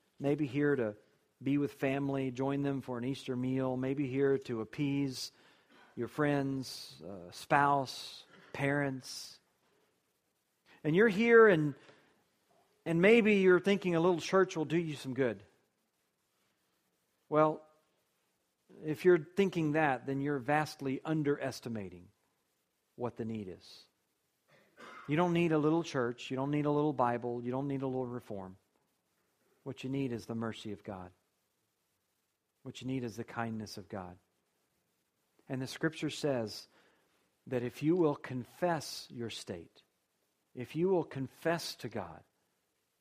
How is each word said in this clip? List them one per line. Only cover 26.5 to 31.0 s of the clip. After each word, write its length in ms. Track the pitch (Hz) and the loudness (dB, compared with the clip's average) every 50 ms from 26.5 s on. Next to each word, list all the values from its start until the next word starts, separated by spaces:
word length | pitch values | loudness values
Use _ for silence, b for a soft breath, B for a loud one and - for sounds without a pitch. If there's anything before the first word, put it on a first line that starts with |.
need 140 | 147 147 143 | -2 0 0
a 60 | 147 | 0
little 240 | 147 147 147 151 143 | 0 0 0 0 0
Bible. 480 | 127 123 120 120 120 117 120 120 123 120 | 2 0 0 0 -2 -4 -6 -6 -6 -6
You 80 | 123 | -6
don't 180 | 123 131 143 143 | -4 -4 -4 -4
need 140 | 139 135 139 | -4 -4 -4
a 40 | |
little 200 | 135 127 127 127 | -4 -4 -4 -6
reform. 500 | 120 123 123 - - 110 98 92 92 95 - _ _ _ _ _ _ _ _ _ _ _ _ _ _ _ _ _ _ _ _ - | -6 -8 -10 -10 -10 -12 -10 -10 -12 -16 -18 _ _ _ _ _ _ _ _ _ _ _ _ _ _ _ _ _ _ _ _ -12
What 200 | 139 123 - - | -12 -12 -10 -8
you 60 | 131 | -4
need 220 | 135 139 139 127 120 | -4 -2 -2 -2 -4
is 120 | 110 - | -6 -6
the 100 | - 117 | -6 -6
mercy 380 | 113 117 113 107 - - 110 101 | -4 -4 -4 -6 -8 -10 -12 -12
of 100 | 95 - | -12 -12
God. 280 | 110 101 92 | -12 -12 -12